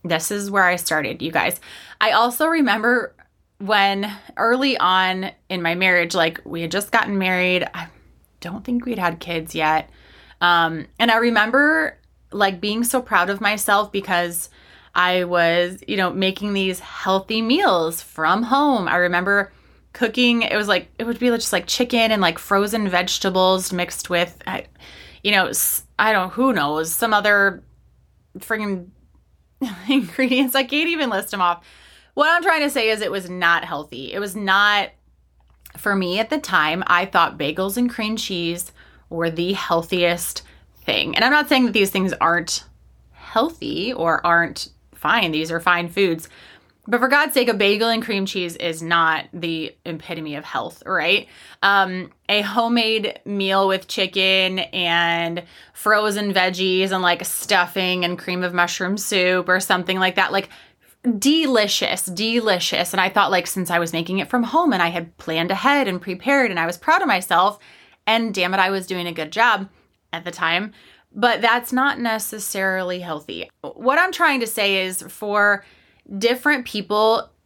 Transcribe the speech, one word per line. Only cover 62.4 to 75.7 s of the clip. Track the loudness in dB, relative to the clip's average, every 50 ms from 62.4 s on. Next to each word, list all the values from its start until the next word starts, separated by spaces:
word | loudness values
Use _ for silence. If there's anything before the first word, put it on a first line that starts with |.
| 2 2 0 0 0 -2 -2 -2 -2 -2 0
And | 0
I | 0 2
thought, | 2 2 2 2
like, | 2 0 0
since | -2 -4 -4 -4 0
I | 0 0
was | 0 0
making | -2 -4 -4 -2 -2 -4
it | -2 0
from | 0 0
home | 0 2 2 2 2 4
and | 2 2
I | 0 0
had | 0 -4 -8 -8 _ -12
planned | -6 -4 -2 -2 0 -2
ahead | -2 0 2 2 2 2 2 0
and | -2 -4
prepared | -6 -8 -10 -4 0 2 2 2 2 2
and | 0 -2
I | -2
was | -2 -4 -4
proud | 0 2 2 2
of | 2 2
myself, | 0 0 0 2 2 4 4 2 0 -4 -20 -20 -20 -20 -20 _ _ _ _
and | 0 0 2 0 -2
damn | -2 -2 0 0 2
it, | 2
I | 2 2
was | 0 -2 -4
doing | -4 -6 -4 -4
a | -6
good | -6 -6 -8 -6
job | 0 2 2 2 2 0 -2 -10 _ _ _ _ _ _ _ _ -12
at | -10 -10
the | -10
time. | -6 -2 -2 0 0 0 -2 -6 -12 -20 -20 -20 -20 _ _ _
But | _ 0 2 2 2 2
that's | 2 2 2 0 -2 -2
not | -2 0 0 0 -2 -2
necessarily | -4 -4 -4 -4 -6 -8 -10 -10 -10 -8 -4 -2 -2 0 0 -2 -2 -4 -6 -6
healthy. | -6 -8 -8 -10 -8 -12 -10 -10 -12 -14 _ _
What | -16 -14 -14 -2 0 2 2 2
I'm | 2 0
trying | 0 0 2 2 2 0
to | -2
say | -4 -2 -2 0 0 0 0 -2
is | -4 -6 -8
for | -10 -12 -14 -10 -6 -2 0 2 4 4 2 0 -4 _